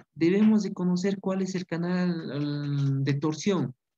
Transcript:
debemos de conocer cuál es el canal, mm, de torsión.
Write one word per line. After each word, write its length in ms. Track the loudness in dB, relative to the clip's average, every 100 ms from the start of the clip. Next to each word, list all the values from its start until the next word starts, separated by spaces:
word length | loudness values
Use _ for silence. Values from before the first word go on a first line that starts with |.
| -10 0
debemos 480 | 2 4 6 4
de 100 | 2
conocer 460 | -2 0 0 0 -2
cuál 240 | -2 -2
es 100 | -2
el 140 | -4 -4
canal, 720 | -4 -2 0 0 -2 -4 -4
mm, 640 | -4 -4 -2 0 0 0
de 100 | 0
torsión. 600 | 0 0 0 0 0 -2 -6 _